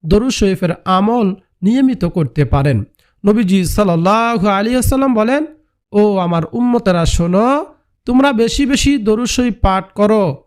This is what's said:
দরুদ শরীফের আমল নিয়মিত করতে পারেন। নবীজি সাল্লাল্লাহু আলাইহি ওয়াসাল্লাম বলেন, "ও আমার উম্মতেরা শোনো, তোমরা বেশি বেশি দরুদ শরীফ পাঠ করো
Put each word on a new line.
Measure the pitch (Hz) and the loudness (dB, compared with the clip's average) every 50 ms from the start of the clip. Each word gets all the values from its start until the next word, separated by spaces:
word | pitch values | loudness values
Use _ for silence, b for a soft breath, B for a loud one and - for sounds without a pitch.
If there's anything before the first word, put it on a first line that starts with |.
| - | -2
দরুদ | 156 190 208 240 262 | 0 0 0 0 0
শরীফের | 233 - 220 196 190 180 185 170 - - _ | -2 -2 0 -2 0 -2 -2 -4 -6 -6 _
আমল | - 185 185 196 214 233 247 220 190 190 - _ _ _ _ | -2 0 0 2 0 0 0 0 -2 -2 -6 _ _ _ _
নিয়মিত | 180 196 233 262 269 262 254 - - | -2 0 2 2 2 0 0 0 -4
করতে | 170 - 180 160 127 - - 143 | -4 -2 -2 -4 -4 -2 -2 -2
পারেন। | 127 - 139 135 143 135 104 98 _ _ _ _ _ _ _ - | 0 0 0 0 0 0 -2 -4 _ _ _ _ _ _ _ 0
নবীজি | 202 208 226 233 180 190 196 180 | 0 2 2 2 2 2 0 0
সাল্লাল্লাহু | 156 - - 208 190 170 165 170 185 208 226 233 233 240 220 175 208 | 0 0 0 0 2 2 0 2 2 2 2 0 0 -2 0 0 0
আলাইহি | 196 196 208 226 247 | 0 0 0 0 -2
ওয়াসাল্লাম | 254 247 - 277 269 269 269 247 | 0 0 0 0 0 0 0 0
বলেন, | 214 214 226 262 294 311 311 - _ _ _ _ _ _ _ | 0 0 0 0 -2 -2 -6 -10 _ _ _ _ _ _ _
"ও | - 208 208 208 202 190 | 0 0 2 2 2 0
আমার | 180 175 170 165 160 - | -2 -2 -2 -2 -4 -4
উম্মতেরা | - 233 240 247 240 240 233 196 180 175 165 | -4 -4 -2 0 0 0 0 0 0 0 0
শোনো, | 156 - - 170 170 180 196 226 247 277 294 339 - - _ _ _ _ _ _ | 0 0 -2 -2 0 0 0 2 2 0 -2 -4 -8 -14 _ _ _ _ _ _
তোমরা | - 247 254 269 285 269 | -2 0 2 2 2 2
বেশি | 214 226 233 - - 277 | 0 -2 0 0 -2 -2
বেশি | 247 277 233 - 277 285 277 | 0 0 0 0 0 0 0
দরুদ | 208 208 214 214 247 233 | 0 -2 -2 0 -2 -4
শরীফ | - - 247 240 208 - | -2 -2 -2 -2 0 0
পাঠ | - 196 190 190 190 190 _ | 0 2 2 0 -4 -6 _
করো | - 208 208 220 214 196 165 135 - _ | -2 0 2 2 0 0 -2 -4 -8 _